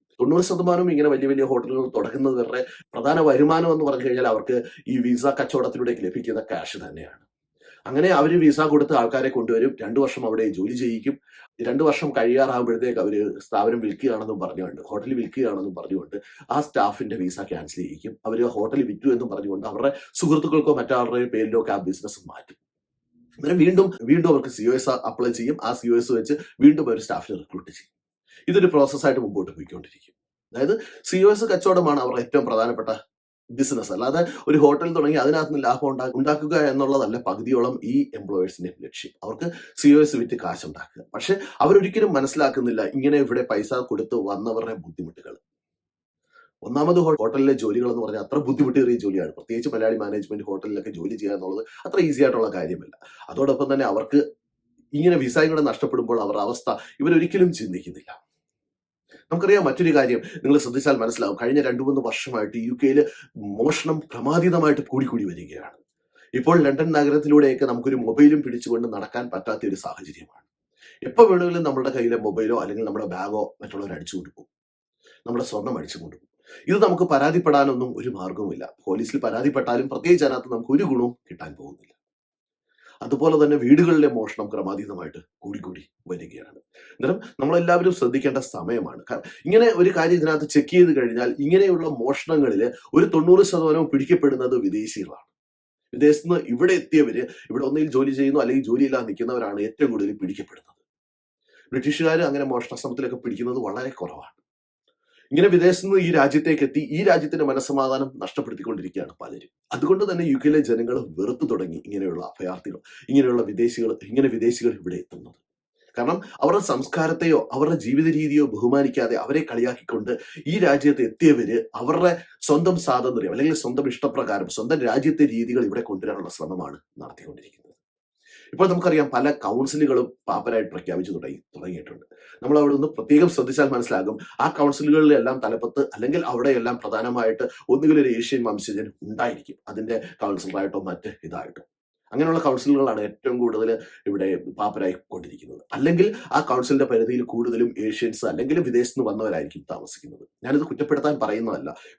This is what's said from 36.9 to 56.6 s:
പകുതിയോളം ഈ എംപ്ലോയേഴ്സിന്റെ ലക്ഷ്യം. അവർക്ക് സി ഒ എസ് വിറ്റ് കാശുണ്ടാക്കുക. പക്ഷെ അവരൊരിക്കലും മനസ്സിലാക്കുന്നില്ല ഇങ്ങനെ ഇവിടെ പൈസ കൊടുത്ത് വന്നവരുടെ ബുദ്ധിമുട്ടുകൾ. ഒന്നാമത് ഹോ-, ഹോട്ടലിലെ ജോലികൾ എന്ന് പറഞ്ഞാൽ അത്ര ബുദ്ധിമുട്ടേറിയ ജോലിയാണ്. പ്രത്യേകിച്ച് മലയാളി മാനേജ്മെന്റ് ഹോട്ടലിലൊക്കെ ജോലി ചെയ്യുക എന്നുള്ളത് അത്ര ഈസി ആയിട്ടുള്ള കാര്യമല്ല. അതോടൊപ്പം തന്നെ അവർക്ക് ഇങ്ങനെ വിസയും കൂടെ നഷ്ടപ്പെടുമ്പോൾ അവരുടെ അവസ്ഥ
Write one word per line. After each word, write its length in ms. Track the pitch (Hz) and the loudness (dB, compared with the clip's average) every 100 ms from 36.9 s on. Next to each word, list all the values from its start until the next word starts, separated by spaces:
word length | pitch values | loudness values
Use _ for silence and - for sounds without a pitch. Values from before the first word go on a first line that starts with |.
| 139 107 123 | 0 0 -4
പകുതിയോളം 600 | - 98 117 127 110 87 | -6 -6 0 0 0 -2
ഈ 260 | 113 139 139 | -2 -2 -2
എംപ്ലോയേഴ്സിന്റെ 580 | 110 101 95 92 - 90 - | -6 -6 -4 -4 -6 -12 -12
ലക്ഷ്യം. 280 | - - - - | -18 -16 -18 -14
അവർക്ക് 260 | - - 175 - - - | -14 -8 -8 -10 -14 2
സി 120 | 147 | 6
ഒ 120 | 147 | 8
എസ് 160 | 147 120 | 6 2
വിറ്റ് 200 | 120 120 | -4 -4
കാശുണ്ടാക്കുക. 600 | 85 - 78 - - - - | -6 -8 -12 -16 -18 -20 -16
പക്ഷെ 260 | 107 - 196 - - | -10 -4 -4 -4 0
അവരൊരിക്കലും 520 | 147 202 180 220 202 | 6 6 6 2 2
മനസ്സിലാക്കുന്നില്ല 680 | 143 135 151 139 135 120 110 | 2 0 0 0 0 -2 -2
ഇങ്ങനെ 360 | 98 139 139 147 | -2 0 2 4
ഇവിടെ 280 | 127 123 123 | 4 0 0
പൈസ 240 | 110 107 | -2 -2
കൊടുത്ത് 400 | 127 120 - 110 | -4 -4 -6 -2
വന്നവരുടെ 600 | 117 98 98 113 113 113 | -4 -4 -4 -4 -4 -4
ബുദ്ധിമുട്ടുകൾ. 600 | 110 82 80 82 - - - _ _ _ _ _ _ _ _ _ _ _ _ | -10 -14 -14 -14 -16 -20 -20 _ _ _ _ _ _ _ _ _ _ _ _
ഒന്നാമത് 340 | 113 135 156 180 | -6 0 2 4
ഹോ-, 200 | 160 151 | 4 2
ഹോട്ടലിലെ 340 | 113 139 135 | 0 2 2
ജോലികൾ 380 | 131 110 113 123 | 2 0 -2 -2
എന്ന് 120 | 117 | -2
പറഞ്ഞാൽ 180 | 107 107 | -4 -8
അത്ര 180 | 98 147 | -4 -4
ബുദ്ധിമുട്ടേറിയ 580 | 127 135 131 139 120 120 | -2 0 2 4 2 2
ജോലിയാണ്. 360 | 101 92 78 | 0 -4 -4
പ്രത്യേകിച്ച് 380 | - - 117 143 | -10 -10 -6 -4
മലയാളി 220 | 113 110 113 | -2 -2 -2
മാനേജ്മെന്റ് 480 | 101 104 98 104 | -4 -6 -8 -10
ഹോട്ടലിലൊക്കെ 460 | 95 95 107 98 - | -8 -8 -6 -8 -8
ജോലി 260 | 82 85 107 | -10 -10 -8
ചെയ്യുക 180 | 101 | -6
എന്നുള്ളത് 320 | 98 92 95 - - - | -6 -6 -8 -10 -14 -4
അത്ര 140 | 202 | 0
ഈസി 220 | 165 131 | 0 2
ആയിട്ടുള്ള 300 | 135 117 110 | 2 2 -2
കാര്യമല്ല. 460 | 92 80 87 - - - - - | -4 -6 -8 -12 -20 -20 -20 -14
അതോടൊപ്പം 460 | - 135 135 135 | -2 0 0 0
തന്നെ 120 | 135 120 | 0 0
അവർക്ക് 300 | 101 - 143 147 - _ _ _ _ _ | -2 0 0 0 -6 _ _ _ _ _
ഇങ്ങനെ 240 | 143 175 170 | 2 4 4
വിസയും 340 | 131 139 160 | 2 2 2
കൂടെ 120 | 156 | 2
നഷ്ടപ്പെടുമ്പോൾ 580 | 143 110 131 120 117 113 | 0 0 -2 -2 0 -2
അവരുടെ 220 | 101 107 | -2 -4
അവസ്ഥ 280 | 104 120 | -4 -4